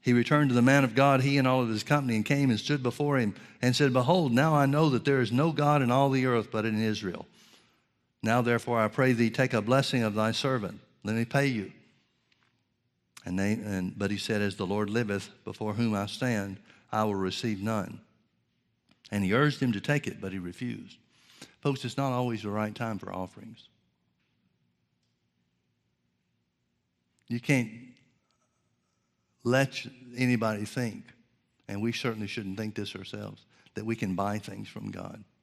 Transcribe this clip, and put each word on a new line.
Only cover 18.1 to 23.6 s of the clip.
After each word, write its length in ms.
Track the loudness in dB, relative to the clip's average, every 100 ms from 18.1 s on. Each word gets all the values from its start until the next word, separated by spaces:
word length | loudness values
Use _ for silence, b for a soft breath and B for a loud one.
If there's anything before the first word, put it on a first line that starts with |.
| _ _ _ _ _ _ _ _ _ -6
And 120 | -2
he 100 | 2
urged 280 | 4 2 2
him 100 | -2
to 80 | -2
take 260 | -2 -2 -2
it, 120 | -8
but 100 | -10
he 80 | -8
refused. 580 | -10 -10 -10 -10 -14 -20 _ B B B B B
Folks, 220 | -4 -2
it's 140 | -6 -4
not 140 | -2
always 320 | -2 -2 -4
the 60 | -4
right 240 | -4 -4
time 240 | -4 -6 -6
for 160 | -8
offerings. 540 | -10 -10 -12 -20 -20